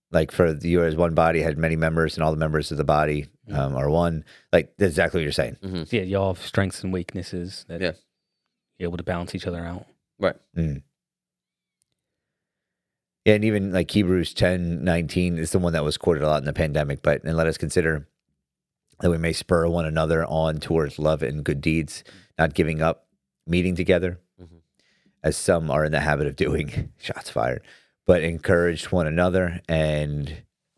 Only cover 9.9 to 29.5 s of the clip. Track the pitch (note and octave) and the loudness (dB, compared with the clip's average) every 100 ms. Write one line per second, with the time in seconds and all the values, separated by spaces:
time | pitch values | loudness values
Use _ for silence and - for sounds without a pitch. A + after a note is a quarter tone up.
9.9 | _ _ - F#2+ - _ F2 D#2+ C#2 - | _ _ -4 -4 -4 _ -4 -4 -4 -12
10.9 | _ _ _ _ _ _ _ _ _ _ | _ _ _ _ _ _ _ _ _ _
11.9 | _ _ _ _ _ _ _ _ _ _ | _ _ _ _ _ _ _ _ _ _
12.9 | _ _ _ G#2+ G#2+ A2 G#2 G2 F#2 D#2 | _ _ _ 4 4 4 0 0 0 0
13.9 | G#2 F2+ F#2 D#2+ - F2+ F2+ E2+ E2 F2+ | 2 2 2 0 0 0 2 -2 -2 0
14.9 | E2+ D#2 F#2 F2+ E2 E2 G2 F2 E2 D2+ | 0 0 0 0 -2 -2 0 0 0 -2
15.9 | - - D#2 D2+ D2+ C#2+ D2 D#2+ D2+ C#2+ | -2 0 2 2 0 0 -2 0 0 -2
16.9 | C#2+ D#2 C#2+ D#2 E2 E2 D#2+ D#2 F#2 D#2+ | -2 0 0 0 0 0 0 -2 0 0
17.9 | D#2 D2 _ _ _ _ _ _ _ _ | -2 -6 _ _ _ _ _ _ _ _
18.9 | - F2+ E2 E2 D#2+ - E2+ E2+ E2+ D#2 | -2 0 2 0 -2 0 2 2 0 0
19.9 | D#2+ D#2+ E2 D#2 D#2+ D#2+ D#2 - D#2+ D2 | 0 2 2 0 0 0 -2 -2 0 0
20.9 | - D2+ D2+ C2+ D2+ D2 C#2+ D#2+ D#2+ D2+ | -2 0 0 -2 -4 -4 -2 0 0 -2
21.9 | - - - _ - D#2+ D2+ D#2+ D#2+ D#2+ | -10 -20 -20 _ -2 0 2 0 2 0
22.9 | - _ _ _ _ - F2 F2+ F2+ F2 | -2 _ _ _ _ -2 0 0 0 2
23.9 | F2 F2+ F2 _ - E2+ E2+ _ _ _ | 2 0 -8 _ -20 -20 -20 _ _ _
24.9 | _ _ _ D#2 D2+ - E2+ D#2 C#2+ D#2 | _ _ _ -2 -2 2 2 2 0 2
25.9 | D2+ D2 D2 D2 C#2 D2 D#2 D2 - - | 0 2 0 0 0 -2 0 -4 -6 -8
26.9 | - - - - - A#1+ B1+ - - _ | -10 -12 -10 -8 -2 -2 -4 -10 -20 _
27.9 | _ - F2 E2 E2 - E2+ F2 D#2+ - | _ 4 4 4 -2 2 4 4 0 -2
28.9 | F2+ D#2 D#2+ F2+ F#2 F2+ | 0 0 2 2 2 0